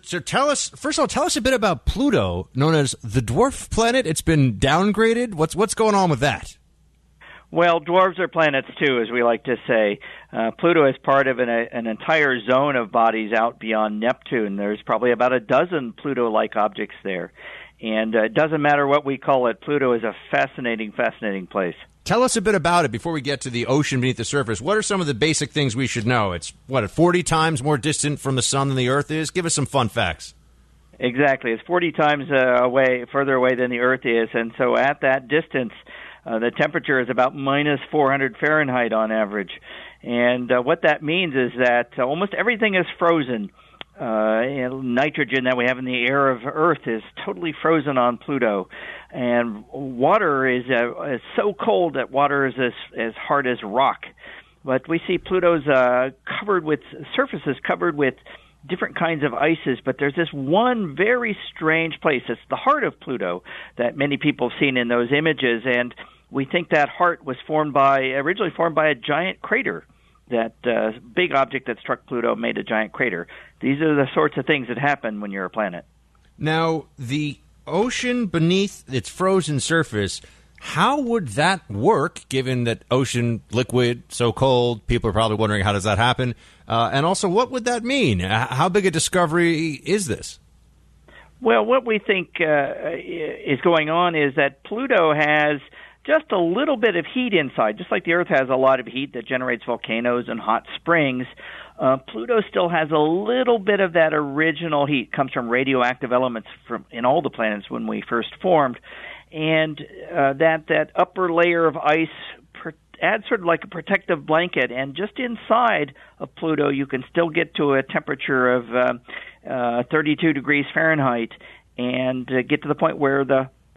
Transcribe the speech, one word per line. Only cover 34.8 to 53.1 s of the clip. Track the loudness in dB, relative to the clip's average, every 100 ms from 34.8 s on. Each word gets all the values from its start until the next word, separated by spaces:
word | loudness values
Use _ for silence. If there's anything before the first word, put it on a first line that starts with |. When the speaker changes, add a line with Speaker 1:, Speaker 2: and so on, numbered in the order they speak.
| 2 2
Speaker 2:
that | 0 0 0
distance, | -2 0 -4 -4 -8 -20 -20 -18 -16 -6
uh, | -2
the | 0
temperature | 0 0 0 0 0
is | 0
about | 0 0 0
minus | 0 0 0 -2 -2
four | 2 2
hundred | 2 0 0
Fahrenheit | 2 2 2 0 2
on | 2 0
average. | 0 0 -2 -6 -10 -18 -20 -20 -16
And, | -6 0 2 2 0
uh, | 0
what | 2 2
that | 2 0
means | 0 -2 0 0
is | 0 2
that, | 2 2 0 -2
uh, |
almost | -2 -2 -4
everything | -2 -2 0 0
is | 0 -2 0
frozen. | 2 2 0 -4 -6 -12 -20 -20 -20 -10
Uh, | -4 0 2 2
and | 0 -2 -4 -4 -2
nitrogen | 0 0 0 -2 0
that | 0 2
we | 0
have | 0
in |
the | -4 -2 2
air | 4 2
of | 2 -4
Earth | 0 2 2 -2
is | -4 -6 -12 -10
totally | -6 -6 -2
frozen | 0 2 2 2
on | 2 0
Pluto. | -4 0 0 0 -4 -12 -16 -16 -14
And | -6 0 0 0 -6 -12
water | -10 -8 0 2 4 4 2 2
is, | 0 0
uh, | 0 0 -4
is | -6 -6 -4 -2
so | -2
cold | -2 0 2 0
that | -2 -2
water | 0 2 2 0
is | -2
as, | -4 -4 -12 -6
as | -6